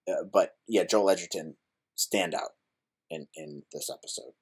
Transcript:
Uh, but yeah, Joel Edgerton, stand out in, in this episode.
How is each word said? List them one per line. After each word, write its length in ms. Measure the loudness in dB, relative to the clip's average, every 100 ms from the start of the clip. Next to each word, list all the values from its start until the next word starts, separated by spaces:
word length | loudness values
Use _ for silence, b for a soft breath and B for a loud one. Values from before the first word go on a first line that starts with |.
| -6
Uh, 160 | -4 2
but 240 | 4 2 -2 0
yeah, 200 | 2 4
Joel 240 | 4 6
Edgerton, 480 | 4 0 -8 -8 -14 _ _ _ -6
stand 380 | 0 0 0
out 180 | -2 -6 -12 _ _ _ _ _
in, 180 | -12 -12 -14
in 280 | -14 -14 -14
this 160 | -10 -10
episode. 420 | -10 -10 -12 -14 -20